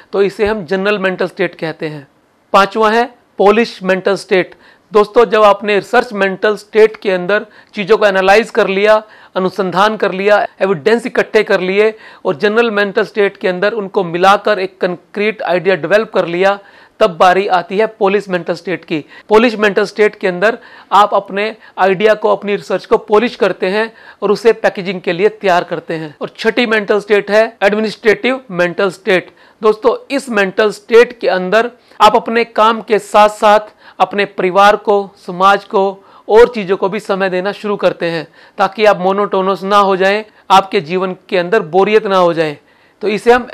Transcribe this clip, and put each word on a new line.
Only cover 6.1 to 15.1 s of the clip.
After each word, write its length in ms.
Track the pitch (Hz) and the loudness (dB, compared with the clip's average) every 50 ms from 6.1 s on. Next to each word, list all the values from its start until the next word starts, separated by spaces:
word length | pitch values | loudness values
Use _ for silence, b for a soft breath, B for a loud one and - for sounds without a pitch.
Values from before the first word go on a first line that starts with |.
मेंटल 440 | 208 196 196 190 190 190 - 214 208 | -2 -2 -2 -2 -2 -2 -2 -2 -2
स्टेट 400 | 196 - _ - 214 220 214 220 | -4 -8 _ 2 2 2 2 2
के 140 | - - 208 | -2 -4 -4
अंदर 360 | 190 180 175 180 202 208 - b b b b b - | -4 -2 -2 -2 -2 -2 -4 b b b b b -10
चीज़ों 240 | 208 196 180 220 196 | -6 -2 0 2 2
को 80 | 214 | 2
एनालाइज 440 | 202 190 190 185 190 202 220 233 - | 2 2 2 2 4 4 4 2 0
कर 180 | - 233 202 190 | 0 -2 0 0
लिया, 340 | 190 196 208 214 214 220 220 b b b b b - | 0 0 2 2 2 2 0 b b b b b -6
अनुसंधान 600 | 185 185 180 - - 190 185 170 180 202 220 220 | -4 -4 -2 -4 -4 -6 -2 0 0 0 0 0
कर 160 | 185 208 190 | -2 -4 -4
लिया, 340 | 180 185 196 208 208 202 160 - _ - | -4 -2 0 2 2 2 0 -4 _ -4
एविडेंस 460 | 190 190 196 147 135 208 233 233 233 | -2 -2 -2 -2 0 0 0 0 -2
इकट्ठे 360 | 247 - 240 196 - - 214 | -2 -2 -2 -2 0 0 0
कर 180 | 208 214 202 180 | 0 0 0 -2
लिए 340 | 185 185 190 202 214 220 214 B B B B B - | -2 -2 0 0 0 0 -2 B B B B B -6
और 120 | 185 185 | -6 -4
जनरल 340 | 135 175 208 214 233 233 233 | -2 -2 0 0 0 0 0
मेंटल 340 | 202 202 208 202 180 - 202 | 0 -2 -2 -2 -2 -4 -4
स्टेट 320 | - - 220 202 196 196 | -2 -2 -2 -2 -2 -4
के 120 | - - 190 | -4 -4 -4
अंदर 240 | 180 180 190 208 | -2 -2 -2 -4
उनको 320 | 233 214 196 185 - 214 180 | -4 -4 -8 -4 -4 -4 -4
मिलाकर 540 | 165 165 175 185 190 202 202 - - 208 185 | -2 -2 0 2 2 2 2 0 -2 -2 -2
एक 220 | 190 185 - - | -4 -8 -6 -6
कंक्रीट 600 | - 185 175 165 _ _ | -4 -4 -4 -8 _ _